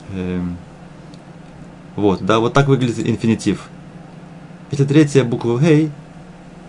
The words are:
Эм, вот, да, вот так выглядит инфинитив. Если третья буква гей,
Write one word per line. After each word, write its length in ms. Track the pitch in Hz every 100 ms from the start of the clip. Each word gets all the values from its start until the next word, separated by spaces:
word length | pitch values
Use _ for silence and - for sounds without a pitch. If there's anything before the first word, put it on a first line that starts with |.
| -
Эм, 440 | 95 90 90 87 87 - - - - - - - - - - - - - -
вот, 280 | 101 90
да, 160 | 95 110
вот 120 | 117
так 160 | 139 139
выглядит 380 | 131 123 113 117
инфинитив. 600 | 110 113 110 104 92 - - - - - - - - - - -
Если 140 | -
третья 400 | 139 143 147 139
буква 340 | 120 123 117 120
гей, 320 | 165 151 156 - - - - - - -